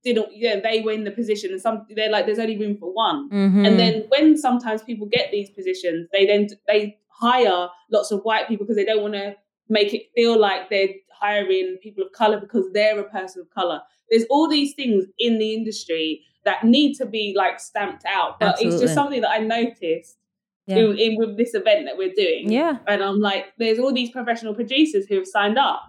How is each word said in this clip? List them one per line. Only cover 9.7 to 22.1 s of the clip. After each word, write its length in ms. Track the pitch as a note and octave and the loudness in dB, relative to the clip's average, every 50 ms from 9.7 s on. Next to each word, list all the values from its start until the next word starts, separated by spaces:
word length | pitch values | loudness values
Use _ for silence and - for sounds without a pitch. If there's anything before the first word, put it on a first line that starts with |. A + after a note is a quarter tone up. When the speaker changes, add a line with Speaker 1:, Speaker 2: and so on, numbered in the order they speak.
| A3 G#3 G#3 G3+ G#3 | 2 2 2 0 0
Speaker 1:
it 100 | - - _ _ | -6 -8 _ _
feel 240 | A#3+ A#3 A#3 A#3 | 2 2 4 4
like 320 | A3 G#3 G3 F#3+ F3+ - - | 4 4 4 2 -2 -4 -4
they're 200 | G#3+ G3 G3 F#3+ F#3+ - _ _ | -2 0 0 -2 -4 -10 _ _
hiring 680 | _ _ G#3 G#3 G#3 G#3 G3 F#3 F#3+ F#3+ F#3 F#3 F#3 F#3 | _ _ -4 -2 -2 -2 0 0 0 0 0 -4 -8 -10
people 220 | _ G#3+ G#3 G3 F#3+ | _ -14 -8 -8 -8
of 80 | - | -8
color 260 | - - A3+ G#3 G#3+ - | -2 0 2 2 2 0
because 260 | G3+ - - A#3 F#3+ F#3 F#3 | -6 -4 -2 -2 -2 0 0
they're 260 | G#3 G#3+ G#3+ G#3+ G#3 | 2 2 2 0 0
a 100 | G3+ - | -6 -8
person 320 | - G3 F#3+ F#3+ - F#3 | -8 -10 -10 -10 -14 -16
of 80 | E3+ _ | -18 _
color. 320 | _ G3+ F#3 F3 D#3+ - - _ _ _ _ _ | _ -4 -4 -4 -4 -6 -10 _ _ _ _ _
There's 160 | A3+ A3+ A3+ - | 2 2 2 4
all 200 | C4+ D4 D#4+ D4 | 2 2 2 2
these 240 | D#4 D4 C#4+ C#4+ - | 2 0 0 -2 -4
things 320 | - C4+ B3 G#3+ G3 F#3 G3 _ - | -6 -2 0 2 0 0 -2 _ -2
in 180 | A#3 A#3 A3+ G#3+ | 0 0 0 0
the 140 | A3 A3 A3 | 0 -2 -2
industry 680 | A3 A3+ G#3+ G#3 - - - E3 E3 D#3+ D#3 D#3 - _ _ _ _ _ | -4 -6 -8 -8 -10 -6 -6 -4 -2 -2 -4 -4 -8 _ _ _ _ _
that 220 | G3+ F#3 - - | -4 -2 2 4
need 300 | A3+ B3 C#4+ D4+ C4+ - | 4 4 6 4 2 0
to 100 | - C4 | -4 -8
be, 280 | G#3 G#3 A3 G#3+ G3+ F#3+ | -6 -6 -6 -6 -2 -2
like, 200 | G3 F#3+ F3+ - - | 0 0 0 -2 -6
stamped 420 | - - _ G#3 G3+ F#3 E3 - - | -16 -10 _ -6 -6 -6 -8 -8 -6
out, 320 | F3+ G3 F#3+ - - - - | -4 -2 -2 -2 -4 -2 0
but 140 | F#3 F3+ F3 | 0 0 0
it's 80 | - A#3+ | 0 0
just 20 | E3+ E3+ E3 - | 0 2 2 0
Speaker 2:
Absolutely. 100 | - - | 2 2
Speaker 1:
something 280 | C#4+ C#4+ C#4+ C#4+ A#3+ | 0 -2 0 -2 -2
that 100 | G#3+ - | -2 0
I 60 | - A3 | 0 -2
noticed 800 | A3 A3 A3+ A#3 A#3 A#3 - _ G3 E3 D#3+ E3+ - - _ _ _ _ _ _ _ _ _ _ _ | -2 -2 -2 -2 -2 -4 -4 _ -4 -4 -4 -4 -4 -16 _ _ _ _ _ _ _ _ _ _ _
Speaker 2:
Yeah. 80 | - F#3+ A3 | 0 2 4
Speaker 1:
in, 180 | A3+ G#3+ G3+ | 4 4 4
in, 180 | - A3+ A3+ A3 | 2 0 0 2
with 200 | G#3+ A3+ G#3 G3+ | 0 -2 -4 0
this 180 | G3+ A#3+ A#3 - | -2 -4 -2 -2
event 300 | G#3 F#3 A3 G#3 G#3 - | -2 2 2 2 2 0
that 120 | C3+ C3 | -6 -6
we're 140 | F#3 F#3+ F#3 | -4 -4 -2